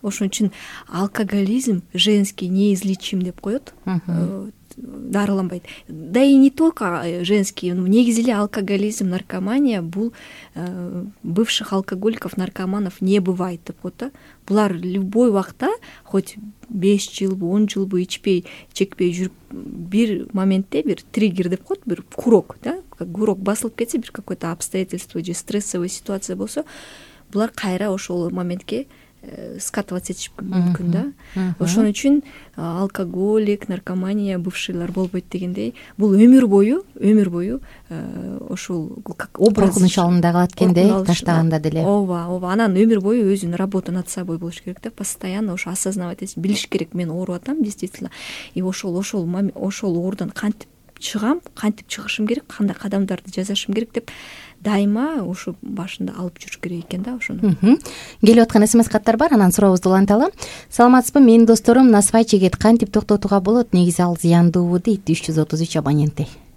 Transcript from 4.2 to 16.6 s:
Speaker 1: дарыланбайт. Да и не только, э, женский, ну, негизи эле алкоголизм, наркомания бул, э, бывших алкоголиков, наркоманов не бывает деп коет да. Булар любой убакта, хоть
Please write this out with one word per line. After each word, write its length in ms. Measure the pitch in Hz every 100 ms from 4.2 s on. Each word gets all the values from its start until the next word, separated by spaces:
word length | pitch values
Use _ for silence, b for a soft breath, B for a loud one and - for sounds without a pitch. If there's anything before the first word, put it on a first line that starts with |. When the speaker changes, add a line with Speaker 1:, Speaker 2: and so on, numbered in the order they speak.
| 170 190 202 - _ -
Speaker 1:
дарыланбайт. 880 | 247 - - 196 202 196 185 180 - B _
Да 360 | 160 160 202
и 120 | 277 269
не 140 | 269
только, 540 | 269 320 - 202 175 165
э, 180 | 175
женский, 480 | 175 208 196 - 180
ну, 120 | 180 180
негизи 360 | 214 240 226
эле 120 | 240
алкоголизм, 760 | 208 208 220 196 202 208 220 190
наркомания 760 | 180 - 185 190 254 285 214
бул, 300 | 165 180 226 B B B B -
э, 480 | 175 185 175 185 185 -
бывших 520 | - 170 226 - 214
алкоголиков, 640 | 196 196 185 202 226 180 -
наркоманов 640 | 185 - 185 196 196 -
не 200 | 190 202
бывает 420 | 185 185 185 170 -
деп 140 | 156
коет 120 | 180 -
да. 120 | 247 b b b -
Булар 260 | 202 208
любой 560 | 175 180 185 190 220 247
убакта, 380 | 202 180 - 269 453 B B
хоть 340 | - 196 190 - 214 -